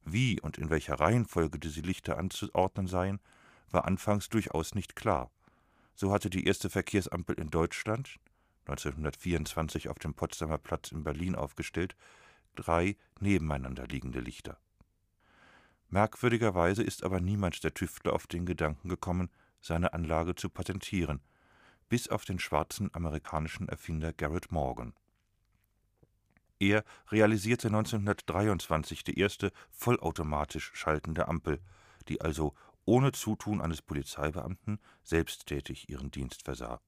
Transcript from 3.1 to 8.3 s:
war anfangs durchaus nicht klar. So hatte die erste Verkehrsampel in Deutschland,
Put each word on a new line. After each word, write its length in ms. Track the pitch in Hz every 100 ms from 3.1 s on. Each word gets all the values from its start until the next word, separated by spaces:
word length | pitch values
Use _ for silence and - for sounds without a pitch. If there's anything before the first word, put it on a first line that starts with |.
| 101 _ - - - _
war 140 | 87
anfangs 460 | - 95 - 104 -
durchaus 440 | 113 - 78 80
nicht 220 | 104 - -
klar. 340 | 110 80 64 _ _ _ _ _ _ -
So 140 | 98
hatte 180 | 101 104
die 160 | 92 82
erste 240 | 98 95
Verkehrsampel 720 | 98 - 101 90 87 85 -
in 100 | 78
Deutschland, 720 | 82 80 - - 113 135 - _